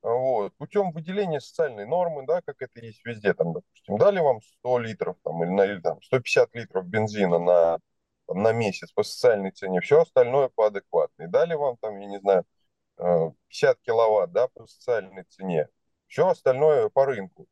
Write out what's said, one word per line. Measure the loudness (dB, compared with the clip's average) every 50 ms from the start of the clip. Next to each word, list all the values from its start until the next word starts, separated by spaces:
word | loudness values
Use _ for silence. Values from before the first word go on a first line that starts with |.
| -4
Вот, | -2 -2 -2 0 -2 -2 -2 -4 -6 _
путём | _ -16 -6 -2 -2 -2 -2 -4
выделения | -10 -10 -8 -6 -4 -4 -4 -4 -8
социальной | -8 -12 _ -4 -4 -4 -2 -8 -8
нормы, | -4 -2 -2 -2 -2 -4 -8 -4
да, | -4 -4 -4 -4
как | -8 -14 _
это | -14 -16 _ -18 -18
есть | -18 -18 _ _
везде, | -12 -12 -4 -2 -2 0
там, | 0 -2 -4 -4
допустим, | -8 -12 _ _ _ _ -6 0
дали | 2 2 2 4 2
вам | 2 2 0 0 _
сто | _ _ _ _ -2 -2 -2
литров, | -2 -4 -8 -8 -8 -8 -8 _ _
там, | -10 -4 -4 -2
или, | -2
на-, | 2 2 2
или, | 2 0 -4
там, | -4 -4 -6 -6 _
сто | _ -2 -2
пятьдесят | -2 0 2 2 2 2 _
литров | -14 -14 -6 _ -8 -6
бензина | -2 -2 -2 -2 -2 0 0 0 2 2 2
на, | 4 4 4 6 6 4 2 -2 _ _ _ _ _ _ _ _ _
там, | -10 -6 2 2
на | 2 2
месяц | 2 0 -2 -2 -4 -12 -8 _
по | -4 -4
социальной | -4 -4 0 2 2 2 2 -2 -6 -8
цене, | -8 -8 -2 -2 -2
всё | 0 4 4 4 4
остальное | 4 _ 2 2 4 4 0 0 0 _
по | 2 0
адекватной. | 0 0 -2 _ _ -2 -2 -2 -2 _ _ -14 -2
Дали | 0 0 0 0 -2
вам, | -4 -4 -4 -4 _
там, | -8 -10 -10 -10
я | -12
не | -12 -12 -6
знаю, | 0 2 2 2 2 _ _ _ _ _ _ _ _ _ _ _
э, | 0 0 2 2 0 -2 -6 _ _ _
пятьдесят | -8 0 2 2 2 _
киловатт, | _ -2 0 2 4 4 4 2 0 0 0
да, | -2 -2 -2
по | _ -14 -20
социальной | -20 _ _ _ -4 -4 -4 -4 -8 -16 -18 -20 _
цене, | _ _ -6 -2 -2 -2 -2 -2 _ _ _ _ _ _ _
всё | _ -2 0 0 0
остальное | 0 0 _ 0 0 2 2 2 4 4 0 0
по | _ 2 0
рынку. | 2 0 -6 -8 -14 _ _ -20 _